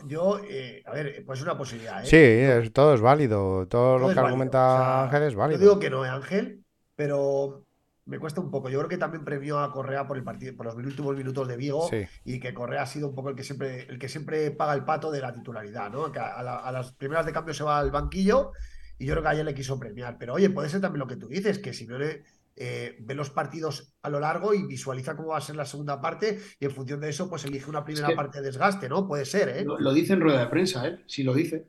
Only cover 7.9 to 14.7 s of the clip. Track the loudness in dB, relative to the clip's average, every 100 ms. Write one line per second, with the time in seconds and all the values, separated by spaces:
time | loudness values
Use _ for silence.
7.9 | _ -14 -10 -6 -6 -4 -4 -4 -2 -2
8.9 | -2 -4 -4 -6 -6 -4 -2 -2 -4 -4
9.9 | -4 -4 -6 -8 -10 -12 -10 -10 -8 -8
10.9 | -6 -4 -4 -4 -4 -4 -4 -4 -2 -2
11.9 | -2 -6 -10 -10 -8 -8 -8 -6 -4 -4
12.9 | -6 -8 -6 -8 -8 -10 -8 -8 -8 -12
13.9 | -12 -10 -10 -6 -2 -2 0 0